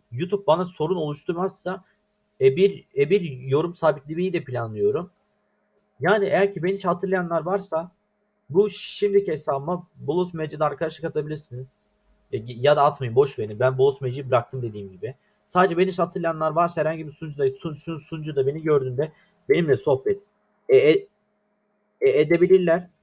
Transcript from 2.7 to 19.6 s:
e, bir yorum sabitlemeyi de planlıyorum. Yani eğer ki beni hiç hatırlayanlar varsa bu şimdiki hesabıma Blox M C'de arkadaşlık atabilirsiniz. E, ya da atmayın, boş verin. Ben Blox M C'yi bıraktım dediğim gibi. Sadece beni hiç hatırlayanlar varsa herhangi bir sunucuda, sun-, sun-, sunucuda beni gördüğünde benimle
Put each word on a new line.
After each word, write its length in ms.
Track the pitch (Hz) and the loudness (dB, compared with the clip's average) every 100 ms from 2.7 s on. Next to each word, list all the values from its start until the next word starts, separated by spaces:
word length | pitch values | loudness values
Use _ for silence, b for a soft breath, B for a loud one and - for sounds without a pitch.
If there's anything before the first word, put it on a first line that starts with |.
| 156 - 131 | 2 -8 -2
e, 120 | 147 | 2
bir 120 | 202 170 127 | 2 0 -8
yorum 380 | 131 139 170 175 | -2 0 0 0
sabitlemeyi 580 | 160 147 143 160 185 | 0 0 -6 -4 -2
de 100 | 170 | -4
planlıyorum. 640 | - 120 113 107 104 135 175 _ _ _ _ _ _ _ _ - | -4 -6 -6 0 0 0 -4 _ _ _ _ _ _ _ _ -4
Yani 260 | 156 214 196 | 0 2 2
eğer 280 | 165 196 | 2 0
ki 100 | 185 | 0
beni 120 | 180 196 | -4 -2
hiç 100 | 190 | -2
hatırlayanlar 560 | 175 185 185 170 165 | -2 -2 -2 -2 -4
varsa 500 | 156 196 185 160 175 _ _ _ _ _ - | -2 -4 -4 -6 -6 _ _ _ _ _ -4
bu 200 | 160 208 | 0 0
şimdiki 600 | - - - 202 196 185 | -2 -14 -4 2 2 2
hesabıma 560 | 151 - 139 143 - - - | -4 -2 -4 -4 -6 -8 -12
Blox 380 | 123 170 175 | -4 -2 -2
M 160 | 170 156 | -4 -8
C'de 140 | 151 | -2
arkadaşlık 420 | 151 156 160 - 160 | -2 -2 -6 -6 -6
atabilirsiniz. 640 | 156 151 151 - 123 131 _ _ _ _ _ - | -6 -6 -10 -12 -14 -14 _ _ _ _ _ -8
E, 60 | 120 113 | -8 -8
ya 300 | 117 135 147 | 0 2 4
da 80 | |
atmayın, 320 | 143 147 123 120 | 4 2 0 2
boş 240 | 143 - | 2 0
verin. 200 | 107 107 | -8 0
Ben 180 | 127 131 | 0 4
Blox 240 | 135 135 | 2 2
M 100 | 131 | -6
C'yi 180 | 131 131 | -6 0
bıraktım 320 | 120 - 131 | 0 0 -8
dediğim 300 | 117 104 98 | -8 -8 -14
gibi. 240 | 92 110 - _ _ _ | -12 -12 -12 _ _ _
Sadece 300 | 185 185 170 | 0 2 2
beni 120 | 185 | 0
hiç 100 | 180 | 0
hatırlayanlar 520 | 175 190 165 160 160 | -4 -2 -4 -2 -2
varsa 300 | 156 170 170 | 0 0 0
herhangi 260 | 156 160 156 | -2 -4 -10
bir 40 | |
sunucuda, 360 | 135 160 143 139 | -12 -12 -2 -2
sun-, 280 | 135 170 147 | -2 -10 -10
sun-, 240 | - 156 | -10 -10
sunucuda 480 | - 165 156 139 135 | -10 -10 -6 -2 0
beni 140 | 156 | -2
gördüğünde 500 | 156 147 127 123 156 b b b - | 0 0 0 -4 -6 b b b 0
benimle 280 | 170 | 2